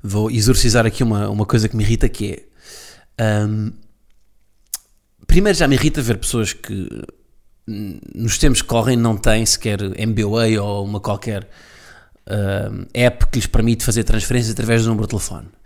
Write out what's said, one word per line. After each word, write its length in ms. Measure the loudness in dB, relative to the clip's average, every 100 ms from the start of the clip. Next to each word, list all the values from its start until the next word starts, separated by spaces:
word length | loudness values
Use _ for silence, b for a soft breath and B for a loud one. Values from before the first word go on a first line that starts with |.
| -2
Vou 240 | -2 0
exorcizar 560 | 2 4 4 4 4 2
aqui 160 | 2
uma, 280 | 0 0 -2
uma 160 | -2 0
coisa 240 | 2 0
que 80 | 0
me 40 |
irrita, 280 | 0 2 2
que 360 | 0 -8 -10 -16 B B B B B B -4
é, 60 |
ahm, 460 | 0 0 0 -2 -6 -10 -20 _ _ _ _ _ _ _ _ -16 _ _ _ _ 4
primeiro 320 | 6 6 2
já 80 | 2
me 100 | 2
irrita 260 | 2 0
ver 160 | -2 -2
pessoas 340 | -2 -2 -4
que, 380 | -6 -10 -10 -10 -12 -16 _ _ _ _ _ -14
n-, 360 | -10 -10 -12 -14
nos 240 | -6 -4 2
tempos 240 | 2 2
que 60 | 0
correm 300 | 0 2 2
não 180 | 2 2
têm 300 | 2 2 2
sequer 340 | -2 -2 -4 -6 -4
M 140 | -4
B 120 | -2
A 380 | -2 0 2 0
ou 220 | -2 -6
uma 160 | -6 -6
qualquer, 500 | -4 -6 -6 -8 -10 B B B B B B _ -8
ahm, 580 | -4 -2 -2 -4 -8 -8
app 340 | 0 0 4 2
que 120 | 2
lhes 80 | 2
permite 380 | 2 2 2 0
fazer 180 | 0
transferências 480 | 2 0 2 0 0
através 320 | -4 0 2
do 60 | 2
número 180 | 0 -2
de 40 |
telefone. 360 | -4 -6 -12 -16 _